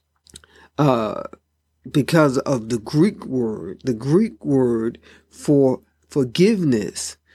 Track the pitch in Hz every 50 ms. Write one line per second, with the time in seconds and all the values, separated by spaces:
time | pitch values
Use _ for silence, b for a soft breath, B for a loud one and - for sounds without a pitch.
0 | _ _ _ _ _ _ - B B B B B B B B - 151 143 123 117
1 | 107 104 - - - - - _ _ _ _ _ _ _ _ _ - 110 - 147
2 | 120 - 165 165 151 143 123 139 - - 139 120 110 113 120 107 101 - 151 151
3 | 175 214 - - - - 131 127 117 110 104 95 82 98 - - - 127 113 107
4 | 127 139 156 196 226 - - - - 147 139 131 127 120 120 113 113 120 - -
5 | b b b b b b _ - - - 147 139 135 131 123 - _ _ _ _
6 | _ _ - 151 131 120 110 - 185 220 226 190 170 143 120 107 98 - - -
7 | - - - _ b b